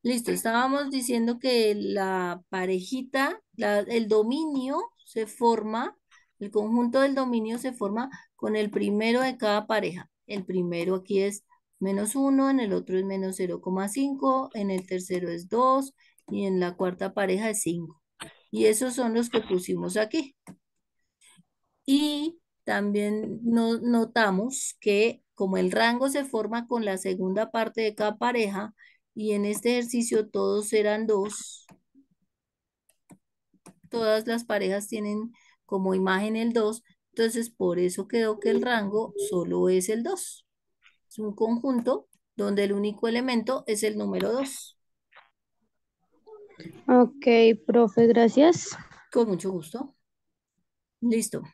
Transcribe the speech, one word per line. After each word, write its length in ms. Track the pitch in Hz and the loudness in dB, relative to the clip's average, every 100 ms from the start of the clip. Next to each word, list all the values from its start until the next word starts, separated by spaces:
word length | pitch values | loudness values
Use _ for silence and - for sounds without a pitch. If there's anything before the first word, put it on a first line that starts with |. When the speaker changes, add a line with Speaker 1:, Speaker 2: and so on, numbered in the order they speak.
Speaker 1:
Listo, 300 | 233 240 220 | 0 -2 -2
estábamos 580 | 180 233 233 254 277 285 | -2 0 0 2 0 -2
diciendo 480 | 269 240 240 233 240 | -4 -2 0 0 0
que 360 | 262 240 214 208 | 0 2 2 0
la 640 | 196 196 190 190 180 175 _ | -2 -2 -2 -2 -2 -6 _
parejita, 880 | 185 185 185 185 262 269 269 277 440 _ - | -4 -2 -2 -4 -8 -4 -2 -2 -4 _ -4
la, 240 | 208 208 | 0 0
el 260 | 208 233 214 | 0 -2 2
dominio 760 | 214 220 285 320 277 254 302 466 _ - | 2 2 -2 -2 -4 -4 -4 -6 _ -12
se 220 | 226 214 | -8 -8
forma, 680 | - 233 226 214 226 302 - _ _ _ _ | 0 2 2 -2 -6 -6 -10 _ _ _ _
el 100 | - | -4
conjunto 520 | 214 214 233 240 269 | -2 0 0 2 2
del 120 | 277 | 2
dominio 460 | 269 262 233 220 233 | 0 0 -2 -2 -4
se 140 | 254 | -6
forma 360 | 254 202 214 262 - - _ | -4 -4 -4 -6 -12 -20 _
con 200 | 214 214 | -4 -2
el 160 | 208 | -2
primero 500 | 208 202 208 220 240 | -2 0 0 2 2
de 160 | 262 262 | 0 0
cada 300 | 214 208 208 | 0 0 0
pareja. 420 | 220 180 180 - _ - | -2 -2 -8 -16 _ -10
El 200 | 202 185 | -10 -4
primero 500 | 185 175 170 170 190 | -2 -2 -2 -2 -2
aquí 260 | 185 196 | 0 0
es 220 | 196 202 _ _ _ _ | 0 -4 _ _ _ _
menos 360 | 190 196 208 269 | -4 -2 -2 0
uno, 340 | 277 269 269 | 2 4 4
en 100 | 269 | 2
el 140 | 220 | 0
otro 240 | 180 180 185 | -2 -2 -2
es 80 | 196 | -2
menos 300 | 196 190 185 | -2 -4 -2
cero 260 | 180 175 | -4 -4
coma 260 | 185 185 196 | -4 -2 -2
cinco, 640 | 269 277 269 269 262 262 226 | -2 -2 0 0 0 -2 -4
en 160 | 202 | -2
el 140 | 185 185 | -4 -4
tercero 420 | 185 185 180 175 | -8 -4 -4 -4
es 180 | 170 180 | -6 -4
dos 460 | 226 262 269 269 _ _ _ - | 0 2 2 -2 _ _ _ -8
y 160 | 202 196 | -4 -2
en 140 | 185 | 0
la 160 | 175 180 | -2 -2
cuarta 380 | 185 180 190 | -4 -2 -6
pareja 360 | 196 190 190 220 | -2 0 0 -2
es 120 | 208 | -2
cinco. 400 | 165 170 165 - _ _ - - _ | -4 -4 -8 -16 _ _ -20 -20 _
Y 140 | 214 220 | 2 4
esos 280 | 214 254 247 | 4 -2 -2
son 180 | 240 | 0
los 160 | 220 240 | 0 0
que 120 | 240 | -2
pusimos 560 | 214 185 180 180 175 196 | 0 -2 0 -4 -2 -2
aquí. 380 | 214 320 277 _ - - _ _ _ _ _ _ _ _ _ _ _ _ - | -2 -2 -6 _ -20 -20 _ _ _ _ _ _ _ _ _ _ _ _ 0
Y 540 | 277 294 294 311 339 _ _ | 2 2 0 -4 -8 _ _
también 760 | - 202 202 208 208 214 220 220 | -4 -2 0 0 0 -2 -6 -6
no-, 360 | 233 233 226 226 | 0 2 2 0
notamos 960 | 240 240 226 233 214 185 233 269 - - | 0 2 2 2 2 2 -2 -6 -8 -4
que 440 | 208 202 226 - _ | 0 4 2 0 _
como 240 | _ 190 190 | _ -2 0
el 140 | 185 | 0
rango 360 | 208 226 240 269 | 2 2 2 0
se 140 | 285 269 | -2 -4
forma 420 | 226 208 233 233 | -4 -4 -6 -4
con 180 | 240 214 | -4 -2
la 120 | 185 | -4
segunda 520 | 190 185 185 196 220 | -4 -2 -2 -2 -2
parte 300 | 226 220 226 | -2 -2 -2
de 140 | 220 214 | -4 0
cada 220 | 214 208 | -2 0
pareja, 560 | 240 247 208 196 214 _ - _ _ - | -2 0 -2 -4 -8 _ -20 _ _ -6
y 160 | 214 | -2
en 140 | 202 202 | 0 0
este 260 | 208 240 | 0 0
ejercicio 580 | 247 240 240 233 226 214 | 0 0 -2 0 0 0
todos 420 | 202 196 202 208 | -2 0 0 0
eran 340 | 214 208 214 220 | 2 2 0 0
dos, 580 | 208 208 - - - _ - _ _ _ _ _ _ _ _ _ _ _ _ _ - _ _ _ _ - _ - | 0 0 -6 -14 -18 _ -20 _ _ _ _ _ _ _ _ _ _ _ _ _ -20 _ _ _ _ -20 _ -8
todas 380 | 233 220 220 233 | -2 2 2 0
las 160 | 233 | -4
parejas 440 | 233 208 190 202 202 | -2 -2 0 -2 -4
tienen 440 | 220 208 208 226 - _ _ _ | -6 -4 -4 -8 -14 _ _ _
como 300 | 196 190 190 | -2 0 0
imagen 400 | 190 185 208 220 | 2 0 0 -2
el 180 | 233 | 0
dos, 300 | 233 214 226 _ _ _ | 2 0 -2 _ _ _
entonces 360 | - 226 233 233 | 0 0 0 -6
por 300 | _ 185 175 | _ -2 0
eso 280 | 180 180 196 | 0 -2 -2
quedó 320 | 233 220 214 | 0 0 0
que 100 | - | 0
el 120 | - | 2
rango 520 | 240 233 202 208 226 202 202 | 2 0 0 -2 -4 -6 -4
solo 400 | 180 175 175 180 | -2 -2 2 2
es 200 | 185 185 | 2 0
el 140 | 220 | -2
dos. 420 | 240 381 - - _ _ _ _ _ _ _ | -2 -6 -8 -14 _ _ _ _ _ _ _
Es 80 | - | -10
un 140 | 214 | -8
conjunto 760 | 202 226 233 269 247 233 392 - _ _ - | -2 0 2 0 0 0 -2 -4 _ _ -4
donde 300 | 202 202 202 | -2 0 2
el 80 | |
único 340 | 202 208 208 233 | 0 -2 -2 -2
elemento 560 | 233 262 240 208 262 - | 0 0 0 0 -4 -2
es 160 | 208 | -2
el 140 | 214 208 | -2 -2
número 340 | 208 185 196 | -4 0 0
dos. 460 | 240 269 - - _ _ _ _ - _ _ _ _ _ _ _ _ _ _ - - - - - - - | 0 -4 -8 -16 _ _ _ _ -20 _ _ _ _ _ _ _ _ _ _ -20 -20 -20 -20 -20 -8 4
Speaker 2:
Ok, 380 | 247 247 - - 233 226 226 - | 6 6 4 4 8 8 6 2
profe, 420 | 233 233 233 233 | 4 4 6 6
gracias. 680 | 233 233 254 320 330 - - - - _ | 8 6 8 6 4 -2 -12 -18 -20 _
Speaker 1:
Con 180 | 247 226 | 0 0
mucho 220 | 175 196 | 0 -2
gusto. 440 | 185 151 233 277 _ _ _ _ _ _ _ _ _ _ _ | -6 -8 -8 -10 _ _ _ _ _ _ _ _ _ _ _
Listo. 400 | 233 226 214 - - | 0 0 0 -8 -12